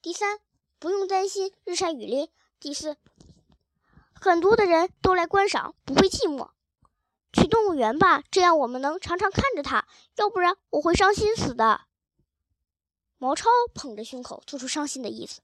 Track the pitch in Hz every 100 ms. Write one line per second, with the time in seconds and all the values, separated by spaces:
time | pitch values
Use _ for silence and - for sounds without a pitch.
0 | - 349 403 415 _ _ _ _ 311 392
1 | 381 381 381 392 381 _ - 349 359 285
2 | 208 262 320 _ _ _ 294 285 302 294
3 | _ _ - _ _ _ _ _ _ _
4 | _ _ 392 339 359 453 392 330 370 _
5 | 381 359 339 392 392 - - - - 269
6 | 381 - 392 269 - _ _ _ _ _
7 | _ _ _ - 302 453 415 302 220 285
8 | 370 311 - 381 349 320 240 254 269 339
9 | - 349 403 392 554 370 269 226 - _
10 | _ - 415 453 349 - _ 269 330 349
11 | 392 403 427 453 302 240 226 208 _ _
12 | _ _ _ _ _ _ _ _ _ _
13 | _ _ 254 330 453 480 480 - 277 208
14 | 226 254 247 - - 277 254 302 294 262
15 | 226 226 214 -